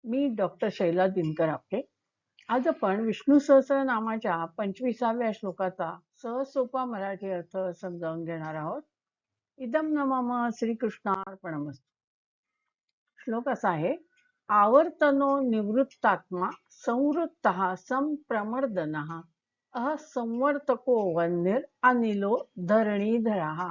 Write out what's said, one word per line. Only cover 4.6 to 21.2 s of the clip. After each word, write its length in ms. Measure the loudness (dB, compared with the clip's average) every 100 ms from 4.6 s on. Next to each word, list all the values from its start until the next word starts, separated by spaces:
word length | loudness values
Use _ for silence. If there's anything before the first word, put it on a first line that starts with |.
| -6 -2 -4 0 -2 0 -2
श्लोकाचा 640 | -2 -8 -4 -4 -4 -8 -8 _ _
सहज 240 | -8 -6 -4
सोपा 380 | -2 -2 -2
मराठी 460 | -4 -4 -6 -6 -6
अर्थ 280 | -6 -6 -6 -6 -6
समजावून 440 | -10 -6 -6 -6
घेणार 300 | -6 -8 -8
आहोत. 280 | -6 -6 -8 -12 _ _ _ _ _ _ _
इदं 280 | -2 -2
न 140 | 0 0
मम 500 | 0 0 0 -2 -2
श्रीकृष्णार्पणमस्तु. 1400 | -2 -2 -2 -4 -4 -4 -2 -4 -12 -8 -6 -8 -10 _ _ _ _ _ _ _ _ _ _ _ _ _ _
श्लोक 240 | -8 -6 -4
असा 220 | -2 0
आहे, 260 | 0 -2 -4 _ _ _ _ 0
"आवर्तनो 920 | 4 8 6 6 2 4 4 2 2
निवृत्तात्मा 1080 | 2 0 0 0 0 2 2 2 _ -4 -4 -6 _
संवृत्तः 1040 | -8 -2 0 2 0 -2 _ 0 2 -2
संप्रमर्दनः 1500 | -2 -4 -2 -2 -4 _ -4 -2 -4 -2 -2 -4 -4 -6 -10 -14 _ _ _ _
असंवर्तको 1400 | -6 -4 -4 -6 -6 -4 0 0 0 0 -2 2 2 2
वह्निर 440 | 2